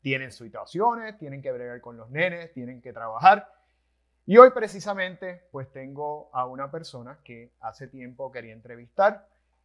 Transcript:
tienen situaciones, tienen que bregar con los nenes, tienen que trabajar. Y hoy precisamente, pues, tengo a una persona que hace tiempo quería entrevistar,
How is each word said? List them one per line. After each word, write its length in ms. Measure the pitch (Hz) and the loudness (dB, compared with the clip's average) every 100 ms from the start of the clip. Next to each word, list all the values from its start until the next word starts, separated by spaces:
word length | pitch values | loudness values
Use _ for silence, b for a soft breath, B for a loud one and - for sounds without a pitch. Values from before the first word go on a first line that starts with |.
tienen 300 | 139 135 131 | -6 -6 -6
situaciones, 840 | - 117 107 - 170 233 233 220 208 | -16 -18 -16 -10 -2 -2 -2 -8 -16
tienen 240 | 147 139 | -16 -12
que 100 | 135 | -10
bregar 300 | 123 123 123 | -10 -10 -14
con 160 | 120 117 | -18 -20
los 120 | 113 | -12
nenes, 440 | 143 180 175 165 | -4 -4 -4 -12
tienen 280 | 131 123 127 | -14 -14 -14
que 120 | 123 | -18
trabajar. 580 | 113 113 113 180 208 - _ _ _ _ _ _ _ - | -12 -10 4 6 6 2 _ _ _ _ _ _ _ 6
Y 120 | 220 | 12
hoy 140 | 262 | 12
precisamente, 1000 | 254 208 190 202 196 185 180 185 175 _ | 10 -4 -8 -8 -6 -6 -8 -14 -14 _
pues, 180 | 139 131 | -16 -14
tengo 560 | 135 131 143 147 151 - | -16 -16 -10 -8 -10 -8
a 120 | 127 127 | -6 -6
una 260 | 131 139 | -6 -10
persona 480 | 160 160 127 120 147 - | -12 -14 -16 -18 -20 -20
que 260 | 117 117 _ | -20 -20 _
hace 300 | 113 - 131 | -16 -14 -18
tiempo 420 | 135 123 127 135 | -18 -18 -14 -14
quería 220 | 117 113 | -14 -16
entrevistar, 760 | 110 120 120 120 - 196 208 - _ _ _ | -20 -20 -20 -8 0 2 0 -8 _ _ _